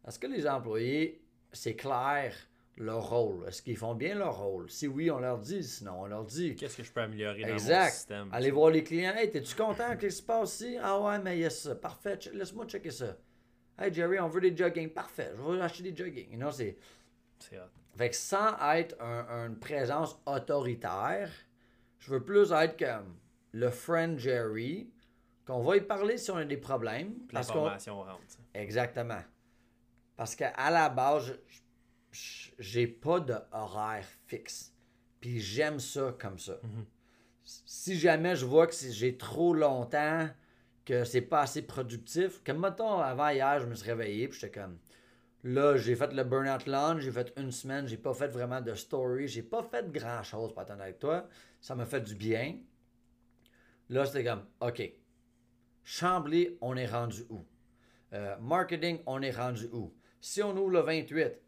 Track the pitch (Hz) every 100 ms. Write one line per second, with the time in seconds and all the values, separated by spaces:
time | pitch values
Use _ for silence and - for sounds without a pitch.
0 | - - - 247 147 135 120 110 123 147
1 | 160 - _ _ _ - 117 113 135 123
2 | 131 143 127 - - _ _ - 110 113
3 | 104 117 110 92 87 92 - 107 113 113
4 | 156 208 180 98 101 95 87 - 147 135
5 | 165 139 127 123 107 196 139 - 104 90
6 | 98 107 107 135 175 110 139 - 110 -
7 | 110 107 104 101 110 107 107 175 170 -
8 | - 104 101 120 135 143 160 160 156 165
9 | 185 214 214 151 - - 220 208 240 233
10 | 202 170 - 226 202 - 233 240 202 196
11 | 208 208 185 175 165 - 147 123 - -
12 | 202 196 - 202 190 202 220 202 165 -
13 | 117 90 _ _ _ _ _ - 196 165
14 | 170 190 165 170 185 165 180 170 160 -
15 | - - - 107 143 185 175 170 180 165
16 | 180 131 - 113 143 131 107 - - -
17 | _ _ _ _ - 95 90 - _ 101
18 | 120 - - 196 214 208 143 165 165 -
19 | 117 117 120 117 117 110 - 147 127 147
20 | 156 - - 139 - 143 123 117 101 95
21 | 123 190 180 - - _ _ _ _ _
22 | - 135 131 202 196 160 160 165 147 113
23 | 95 85 _ _ _ 113 120 120 - 165
24 | 165 151 123 123 113 110 123 185 247 -
25 | _ _ _ _ - 127 127 202 202 202
26 | 208 240 240 180 147 143 131 131 113 117
27 | 190 233 - 139 120 156 151 101 - 101
28 | 95 92 - - - 101 101 110 - 123
29 | 95 90 - _ _ _ _ _ _ _
30 | _ - 113 - 135 - 143 165 151 131
31 | 131 147 120 - - - _ _ _ _
32 | _ - - - - - 98 117 117 -
33 | 147 180 135 107 - 110 107 104 107 110
34 | 92 - - - - - - _ _ _
35 | _ _ 123 120 101 110 151 147 123 143
36 | 135 120 101 92 - - 113 110 107 _
37 | _ _ _ _ - - - - 180 180
38 | 170 156 175 165 127 151 165 - 131 104
39 | 127 123 - 151 175 160 147 127 120 147
40 | 151 160 156 - _ _ _ _ - 123
41 | 120 127 120 156 139 151 123 - 120 113
42 | - 165 185 - - 147 190 190 226 190
43 | 139 127 147 139 135 143 120 107 107 117
44 | 107 104 131 - 104 107 95 85 _ -
45 | _ _ _ _ 123 127 147 135 110 120
46 | 143 135 127 131 135 131 - 135 151 165
47 | 135 117 123 - 135 123 135 139 135 107
48 | 139 120 143 123 123 127 117 104 - 139
49 | 127 131 139 117 117 226 233 247 196 143
50 | 113 120 101 107 113 113 98 101 95 -
51 | 139 170 175 - - _ - 127 120 139
52 | 107 104 107 110 135 185 - _ _ _
53 | _ _ _ _ _ _ _ _ - 127
54 | 139 139 120 104 - _ 120 117 95 -
55 | _ _ _ _ _ _ _ _ - -
56 | 175 185 147 165 175 - 123 127 120 120
57 | 117 101 117 107 78 _ _ _ _ _
58 | _ 101 101 101 117 170 160 - 170 165
59 | - 135 135 113 123 117 117 117 90 -
60 | _ _ - 202 208 190 196 175 156 160
61 | 156 151 139 -